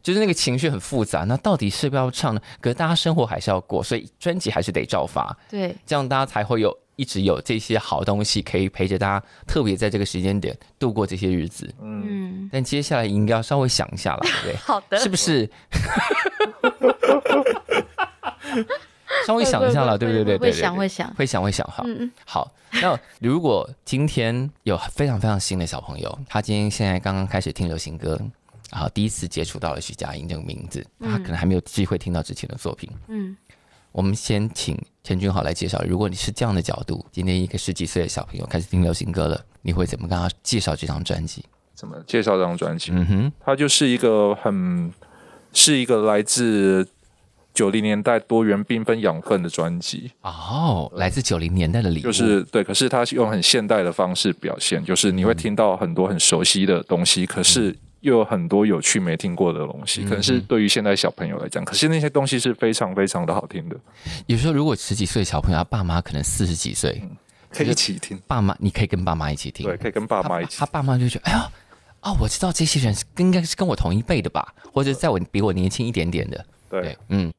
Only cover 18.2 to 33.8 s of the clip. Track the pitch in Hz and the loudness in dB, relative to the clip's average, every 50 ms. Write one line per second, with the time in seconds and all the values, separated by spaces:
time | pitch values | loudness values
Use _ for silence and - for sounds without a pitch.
18.2 | - - - - - 294 277 247 220 - 523 587 - - _ _ _ - 539 554 | -10 -10 -10 -10 -10 -4 -4 -4 -2 -2 -6 -8 -8 -16 _ _ _ -4 -2 -2
19.2 | 494 - 220 233 233 - - - 262 - - 147 131 120 107 101 117 113 113 110 | 0 2 2 2 4 2 4 4 4 4 4 4 4 2 2 2 2 2 2 2
20.2 | 107 104 - 190 247 240 - 80 202 185 175 190 196 190 185 - 175 - 214 - | 2 2 2 4 2 2 2 2 0 0 0 0 -2 -2 -2 -6 -8 -8 -2 -2
21.2 | 139 131 - 95 92 101 98 - - - - - 233 240 226 - 240 247 - - | -2 0 0 0 0 0 0 -2 -4 -6 -6 -8 -8 -6 -6 -6 -8 -8 -10 -14
22.2 | - - - - - - _ _ _ - - 233 - 185 143 117 - - - - | -20 -6 -4 -4 -4 -4 _ _ _ -6 -4 0 0 0 0 -2 -4 -14 -14 -4
23.2 | 113 117 135 170 170 147 110 90 - - 131 _ _ - - 131 147 151 - 139 | 0 0 0 2 2 2 2 2 0 -4 -12 _ _ -4 0 0 0 2 2 0
24.2 | 117 113 117 123 131 147 - _ _ 110 95 85 - - - - 143 143 123 101 | 0 0 0 -2 -4 -6 -8 _ _ -2 -2 -2 -2 -6 -2 0 0 0 2 2
25.2 | 104 110 104 95 - - 95 92 85 78 - 64 - - - - 82 - - - | 2 2 2 0 0 -2 -2 -2 -2 -4 -4 -8 -8 -10 -10 -8 -8 -8 -8 -10
26.2 | 139 - - 107 107 - 107 104 104 104 101 - 110 98 92 92 - 98 95 95 | -12 -4 -4 -4 0 0 0 2 2 0 0 0 0 0 0 0 0 -2 -2 -2
27.2 | 95 95 - 95 95 - - - 95 85 82 80 - - 80 85 - 80 78 - | -2 -2 -2 -2 -2 -2 -4 -4 -4 -4 -2 -6 -8 -8 -10 -6 -4 -4 -4 -2
28.2 | 107 113 - _ _ _ _ - - - - 101 78 - - - 104 110 - - | -4 -8 -10 _ _ _ _ -20 -20 -12 -6 -4 -4 -2 0 0 0 0 -2 -4
29.2 | - 85 - - 82 - - - - 82 69 76 - - - - - - 71 - | -8 -6 -4 -6 -6 -6 -6 -6 -6 -6 -6 -6 -8 -12 -10 -10 -10 -8 -8 -10
30.2 | 71 - 82 78 82 - - - - - - - - - _ _ 240 226 - - | -8 -8 -8 -8 -8 -10 -10 -10 -12 -10 -10 -12 -12 -12 _ _ -6 -4 -4 -4
31.2 | 185 - 85 82 85 90 95 90 - - - - 98 - 104 85 - 92 87 82 | -4 -4 -6 -2 0 2 2 2 0 -2 -2 -2 0 0 -2 -4 -2 -4 -4 -4
32.2 | 76 - - - - - - 123 - - - - - - - - - - 220 214 | -4 -6 -8 -10 -10 -10 -10 -8 -6 -8 -8 -8 -12 -16 -14 -16 -14 -10 -8 -8
33.2 | 196 185 196 - _ _ - _ _ _ _ _ | -8 -8 -10 -16 _ _ -20 _ _ _ _ _